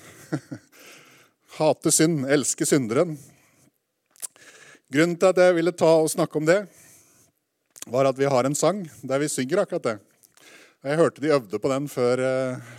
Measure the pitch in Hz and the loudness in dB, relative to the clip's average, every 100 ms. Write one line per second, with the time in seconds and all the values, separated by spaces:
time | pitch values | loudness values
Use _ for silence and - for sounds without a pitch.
0 | - - - 151 - 113 _ - - - | -20 -20 -10 -10 -10 -18 _ -20 -20 -20
1 | - _ _ _ _ - 156 - 170 - | -20 _ _ _ _ -2 -2 0 0 2
2 | 160 156 131 147 117 - 165 151 113 120 | 2 0 0 0 0 -4 0 0 2 0
3 | 175 147 - _ _ _ _ _ _ _ | -2 -6 -18 _ _ _ _ _ _ _
4 | _ _ - _ - - - - _ 135 | _ _ -18 _ -20 -20 -20 -20 _ 0
5 | 170 170 190 185 180 170 170 175 165 160 | 0 2 2 6 4 4 0 2 4 4
6 | 156 - 156 151 156 190 196 _ - - | 2 0 -2 0 2 0 -2 _ -20 -20
7 | _ _ _ _ _ _ _ - - 123 | _ _ _ _ _ _ _ -20 -6 0
8 | 135 131 139 131 127 147 156 208 165 - | 0 0 0 0 0 0 -2 -2 -8 -14
9 | 127 135 147 139 127 185 185 175 123 104 | -6 -4 -4 -4 -4 -2 -2 -4 -6 -6
10 | _ _ _ _ - - _ _ 135 156 | _ _ _ _ -20 -20 _ _ -4 0
11 | 147 - 147 143 104 104 143 135 147 - | 0 0 0 0 -2 -4 -4 -4 -6 -2
12 | 120 127 131 131 131 123 120 | 0 0 -2 -2 -4 -8 -14